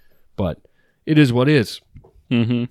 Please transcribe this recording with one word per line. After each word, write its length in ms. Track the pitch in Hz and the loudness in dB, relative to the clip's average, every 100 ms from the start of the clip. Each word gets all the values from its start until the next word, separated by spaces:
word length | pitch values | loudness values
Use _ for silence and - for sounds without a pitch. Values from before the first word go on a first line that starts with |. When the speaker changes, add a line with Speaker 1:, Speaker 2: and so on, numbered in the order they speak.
| - _ _ - | -20 _ _ -6
Speaker 1:
But 240 | 92 - _ _ _ _ - | -6 -6 _ _ _ _ -2
it 100 | 151 | 2
is 140 | 139 | 4
what 160 | 120 131 | 2 2
is. 320 | 147 104 - _ - - _ - | 2 0 -8 _ -20 -20 _ -4
Speaker 2:
Mm-hmm. 340 | 120 113 120 120 | -2 0 -2 -6